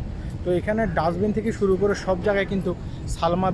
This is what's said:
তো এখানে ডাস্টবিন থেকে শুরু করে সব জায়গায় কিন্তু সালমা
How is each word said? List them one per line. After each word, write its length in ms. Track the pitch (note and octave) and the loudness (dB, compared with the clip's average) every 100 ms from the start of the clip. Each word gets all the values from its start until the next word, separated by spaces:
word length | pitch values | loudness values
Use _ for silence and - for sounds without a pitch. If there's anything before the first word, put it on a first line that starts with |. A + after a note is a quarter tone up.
| - - - - | -4 -6 -8 -4
তো 60 | F3 F3+ | 0 0
এখানে 240 | G3+ G#3+ G#3+ E3 | 0 0 0 2
ডাস্টবিন 340 | D#3+ F3 G#3+ G#3 | 2 2 0 0
থেকে 140 | A3 - | -2 0
শুরু 160 | G3 F#3 | 2 4
করে 140 | G3+ F#3+ | 2 0
সব 120 | - F3+ G#3 | 0 0 2
জায়গায় 220 | G3+ F#3+ | 2 0
কিন্তু 180 | G3 F3+ E3+ - - - - | -2 -2 -4 -6 -8 -6 -2
সালমা 320 | E3 F3 F#3 | 0 2 2